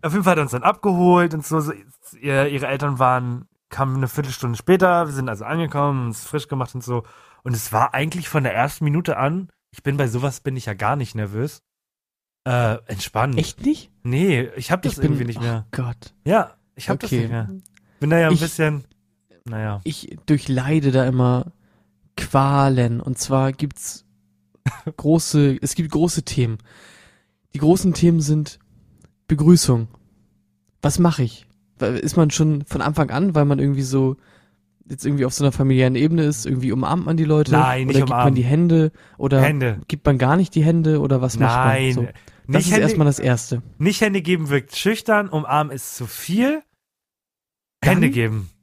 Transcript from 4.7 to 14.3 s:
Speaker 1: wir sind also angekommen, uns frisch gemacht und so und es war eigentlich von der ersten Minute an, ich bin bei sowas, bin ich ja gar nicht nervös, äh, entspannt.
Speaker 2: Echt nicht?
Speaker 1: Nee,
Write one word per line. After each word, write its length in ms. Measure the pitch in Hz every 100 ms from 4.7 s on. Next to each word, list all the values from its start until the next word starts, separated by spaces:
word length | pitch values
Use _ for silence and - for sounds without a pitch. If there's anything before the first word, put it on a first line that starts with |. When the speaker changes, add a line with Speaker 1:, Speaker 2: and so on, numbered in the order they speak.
| 185 180 175 165
Speaker 1:
wir 60 |
sind 160 | 135 131
also 160 | 104 110
angekommen, 640 | 160 165 143 143 135 120
uns 180 | 110 -
frisch 220 | 151 -
gemacht 260 | 135 123 127
und 80 |
so 200 | 123 123 110 - _ _
und 100 | - 117
es 160 | -
war 220 | 107 131
eigentlich 340 | 127 151 180 156
von 140 | 156
der 100 | 131
ersten 300 | 104 127 -
Minute 340 | 151 147 170 135
an, 320 | 135 170 190 _ _
ich 120 | -
bin 140 | - 135
bei 100 | 135
sowas, 320 | 120 139 127
bin 180 | - 131
ich 80 | 117
ja 80 |
gar 220 | 98 104 139
nicht 180 | 123 110
nervös, 460 | 104 104 143 - _ _ _ _ _ _ _ _ -
äh, 300 | 123 117 117 -
entspannt. 500 | 101 - 110 127 127
Speaker 2:
Echt 260 | 156 -
nicht? 280 | 262 302 - _
Speaker 1:
Nee, 460 | 123 127 190